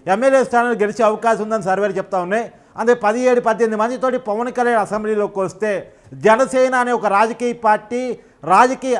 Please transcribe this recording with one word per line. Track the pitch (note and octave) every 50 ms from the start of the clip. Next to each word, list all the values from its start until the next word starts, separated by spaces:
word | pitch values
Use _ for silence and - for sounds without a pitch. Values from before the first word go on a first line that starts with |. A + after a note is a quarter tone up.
| -
ఎమ్మెల్యే | E3 F#3+ G#3+ B3+ C4+ C4+ C4 A#3+
స్థానాలు | C4 A#3+ A#3+ A#3+ A#3+ A#3
గెలిచే | F#3 G#3 G3+ G#3 - A3+
అవకాశం | G#3 G#3+ G#3+ A3 A3+ A3+ F#3+ G#3+
ఉందని | G#3+ A3 A3 E3
సర్వేలు | F#3+ F#3+ F#3+ G#3 G3+ F3+
చెప్తా | F#3+ F#3+ - G3+ F#3 F3
ఉన్నాయి. | F3+ G3+ A#3 A#3 - - - _ _ -
అందుకే | - A3 A#3 A#3+ A#3+ A3
పదిహేడు, | G#3 A3 B3 B3+ B3 B3 A#3+
పద్దెనిమిది | - A3+ A3 G3 A#3 A3 A3 G#3 G#3+
మందితోటి | A#3+ C4 A3 B3 C4 B3 B3+
పవన్ | - G#3+ G3+ A3 A#3+ B3+ A#3
కళ్యాణ్ | B3 B3 A#3+ A#3+ A3
అసెంబ్లీలోకి | G3 - G3+ G#3+ G#3+ G#3+ A3 G#3 G3+ F#3+ G3 G3
వస్తే | F#3+ F3+ F#3 - G#3+ G#3+ G3+ E3+ - - - _ _ - C3+
జనసేన | C3+ C3+ G#3 A3 A#3 C4 - B3+ C4 B3+ C4 B3+
అనే | B3+ B3 B3 A#3+
ఒక | A#3 G#3
రాజకీయ | G#3 G3 G3 A3+ A3+ A#3+ - B3 A#3+ A#3
పార్టీ, | A#3+ - G#3+ G#3+ G#3+ G#3+ - A#3+ B3 B3+ B3 A3 - - _ _ _ -
రాజకీయ | D#3 F#3 G3+ B3 B3+ C4 - B3+ C4 B3